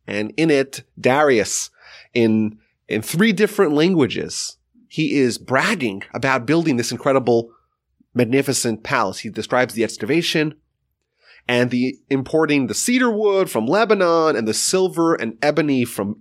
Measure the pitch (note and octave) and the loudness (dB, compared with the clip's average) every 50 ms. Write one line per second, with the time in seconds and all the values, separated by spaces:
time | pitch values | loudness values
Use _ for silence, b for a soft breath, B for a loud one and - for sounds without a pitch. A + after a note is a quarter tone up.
0 | _ - G2+ G#2 G#2+ G#2+ - - D#3+ E3 D3 C3+ C3+ C3+ - - - _ _ - | _ -8 -6 -6 -6 -4 -2 0 2 4 4 2 2 0 -6 -18 -18 _ _ -2
1 | G#2+ B2 B2+ C#3+ D3+ C#3+ B2+ A2 F#2+ - - - - - B B B B B B | 0 2 2 4 4 4 4 2 0 -2 -4 -8 -8 -10 B B B B B B
2 | B B B A#2+ A2+ A2 A2 A2 A2 G#2+ G#2+ - _ _ _ _ _ - - G#2+ | B B B 2 2 4 4 2 0 -2 -4 -10 _ _ _ _ _ -6 -6 -6
3 | A2 - - D#3+ G#3+ A3+ G3+ F3 G#3+ G3+ - - G3 D3+ D3 D3 D#3+ F#3 F#3+ D#3+ | -4 -4 0 2 2 2 2 2 0 0 2 2 0 2 2 2 2 2 2 2
4 | C3 G#2 - F2+ D#2+ E2 - - - - - _ _ _ _ _ _ _ - D3+ | 0 0 -2 -4 -8 -8 -8 -10 -10 -10 -12 _ _ _ _ _ _ _ -6 -4
5 | D#3+ D3 A#2+ C#3+ C3 A#2+ G#2+ - F2+ - B2+ C3 D#3+ F#3+ A3+ F3 C3 A2 F#2+ G2 | -2 0 2 2 2 0 0 -4 -4 -2 0 0 2 0 -2 -2 -2 -4 -4 -6
6 | - - - A#2+ A#2+ C3+ C3+ C3 A#2+ A2 D3+ E3+ E3+ D#3 C3 A#2+ A#2 - B2 A2+ | -10 -12 -8 -4 -2 0 0 0 0 0 0 0 2 0 0 0 -2 -4 -4 -4
7 | - C#3+ C3+ C3+ B2 B2 A#2+ A#2 A#2 b b b b b b b _ _ _ _ | 0 2 2 2 4 4 2 2 2 b b b b b b b _ _ _ _
8 | _ _ - A#2+ B2 A2 B2+ C#3 C3+ - B2+ - - A#2+ A2 G#2+ - - C#3 B2+ | _ _ -2 0 0 2 2 0 2 0 -2 -2 0 -2 -2 -4 -4 -2 0 0
9 | G#2+ F#2+ F#2 - - A2 F2+ A2 G#2+ - C3 B2 B2+ A#2 G#2 A2+ A2 G#2+ - - | 0 0 -4 -6 -10 -10 -10 -10 -6 -2 0 0 0 0 -2 -2 -2 -2 -4 -6
10 | A2 G#2 C#3+ E3+ E3 - - E3 D3+ D#3 D3+ _ _ _ _ _ _ _ _ _ | -4 -2 -2 0 0 0 -2 -2 -2 -2 -6 _ _ _ _ _ _ _ _ _
11 | _ _ b b b b b b b b B2 A#2+ B2 B2 B2 B2 B2 B2+ - - | _ _ b b b b b b b b 2 2 2 2 0 -2 -2 -2 -4 -8
12 | _ - C#3 C3+ C3 - - D#3 D#3+ D3+ D3 C#3+ C3 A2 - - - - B3 B3+ | _ -4 -4 -4 -2 0 0 0 2 2 2 0 0 -2 -4 -4 -2 0 0 0
13 | B3+ A#3+ A3 G#3 G#3+ G3+ G3 F#3+ F#3 - - A#2 A2 B2 E3+ G#3 A#3 G3+ G#3+ G3+ | 2 0 0 0 0 0 2 0 0 0 -2 -2 -2 0 0 2 2 2 2 2
14 | F#3 E3+ E3 E3 D#3+ D#3 C#3+ G#2+ A2+ G#2+ G#2+ - - - - F#3 F#3+ F#3 D#3 E3 | 2 2 2 2 2 2 2 0 0 -2 -2 -2 -2 0 0 0 0 0 0 2
15 | E3 E3 E3 - A2+ A2+ G#2+ - - D3 D3+ E3 D#3+ D3 C3+ B2+ A#2+ A#2+ - - | 2 2 2 0 -2 -6 -6 -2 0 0 2 2 0 0 2 0 0 -2 -4 -6
16 | G2 G2+ G#2+ - | -6 -6 -6 -6